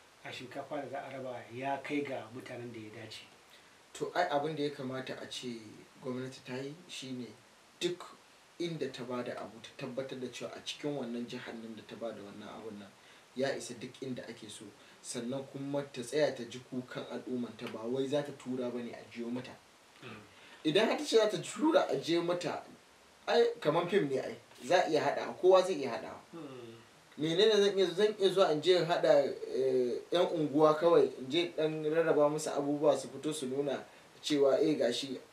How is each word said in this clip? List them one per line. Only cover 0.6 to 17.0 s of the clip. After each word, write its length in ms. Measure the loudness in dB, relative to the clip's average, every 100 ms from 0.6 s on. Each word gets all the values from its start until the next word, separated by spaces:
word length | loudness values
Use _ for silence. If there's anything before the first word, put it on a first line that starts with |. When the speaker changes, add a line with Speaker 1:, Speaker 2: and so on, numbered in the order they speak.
| -6 -6
Speaker 1:
da 80 | -6
za 80 | -8
a 60 | -8
raba 320 | -10 -8 -10 -10
ya 240 | -6 -4 -4
kai 180 | -2 -2
ga 220 | -2 -4 -8
mutanen 380 | -12 -12 -10 -10
da 80 | -12
ya 100 | -12 -14
dace? 220 | -14 -14 -18 -20 -20 -20 -20 -20 -16
Speaker 2:
To, 180 | -8 -4 -2
ai 120 | 0
abin 260 | 0 -2 -2
da 80 |
ya 60 | -4
kamata 480 | -4 -8 -6 -8 -10
a 40 | -10
ce 320 | -10 -8 -10 -12 -18 -20 -12
gwamnati 360 | -8 -6 -8 -12 -10
ta 80 | -8
yi 180 | -8 -10 -14
shi 240 | -12 -10
ne 160 | -8 -10 -14 -20 -20 -20 -4
duk 240 | -4 -4 -12 -20 -20 -20 -16 -6
inda 280 | -4 -4 -6
ta 120 | -6
ba 200 | -6 -6
da 100 | -6 -8
abu 180 | -10 -14
ta 80 | -18 -12
tabbatar 420 | -8 -6 -6 -6
da 80 | -8
cewa 240 | -8 -10
a 60 | -10
cikin 320 | -10 -6 -6 -4
wannan 300 | -6 -6 -8
jihar 260 | -10 -10
nan 220 | -12 -12 -14
da 60 | -14
ta 80 | -10
ba 160 | -10
da 100 | -10
wannan 260 | -12 -14 -14
abun 280 | -12 -12 -12
nan 100 | -16 -20 -20 -20 -12 -4
ya 140 | -4 -4
isa 160 | -8
duk 180 | -12 -12 -10
inda 200 | -10 -8 -10
ake 200 | -14 -14
so. 160 | -16 -16 -20 -20 -18
Sannan 420 | -10 -8 -6 -6 -8
kuma 300 | -10 -4 -4 -4
ta 100 | -8
tsaya 340 | -4 2 2 0
ta 80 |
ji 160 | -8 -12 -10
kukan 340 | -8 -8 -10